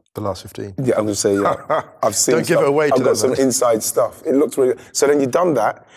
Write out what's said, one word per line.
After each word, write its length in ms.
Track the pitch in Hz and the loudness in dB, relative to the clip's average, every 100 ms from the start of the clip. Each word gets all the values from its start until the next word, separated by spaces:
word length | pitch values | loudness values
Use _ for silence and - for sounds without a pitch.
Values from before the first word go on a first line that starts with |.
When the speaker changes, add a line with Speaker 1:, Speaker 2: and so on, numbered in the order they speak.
| _ | _
Speaker 1:
The 60 | - | -8
last 220 | 104 92 | -8 -8
fifteen. 320 | 104 - 104 95 | -12 -14 -12 -6
Speaker 2:
Yeah, 120 | 123 110 | -2 0
I'm 60 | |
gonna 100 | 107 | -2
say, 200 | 101 104 | 0 0
yeah. 200 | 101 101 - - | 2 0 -2 -4
Speaker 1:
<laughs> 340 | 151 - - | -4 -4 -4
Speaker 2:
I've 140 | 113 107 | -2 0
seen 200 | - 160 | 0 0
Speaker 1:
Don't 100 | 113 | 2
give 100 | - | 2
it 20 | |
Speaker 2:
stuff. 80 | 143 | 2
Speaker 1:
away 180 | 143 151 | 2 2
Speaker 2:
I've 80 | |
Speaker 1:
to 40 | 131 | 2
Speaker 2:
got 60 | 131 | 2
Speaker 1:
them, 80 | - | 2
Speaker 2:
some 140 | 131 | 0
Speaker 1:
man. 100 | 127 | 2
Speaker 2:
inside 420 | 135 117 123 113 | 0 2 0 0
stuff. 400 | - - 113 - - | -2 -2 -2 -4 -2
It 80 | |
looked 220 | 131 131 - | 0 0 0
really, 180 | 127 - - | 0 0 -6
so 140 | - 139 | -2 2
then 120 | 147 | 2
you 60 | 139 | 2
done 280 | 165 180 | 0 0
that, 320 | 131 107 - - | 0 -2 -4 -16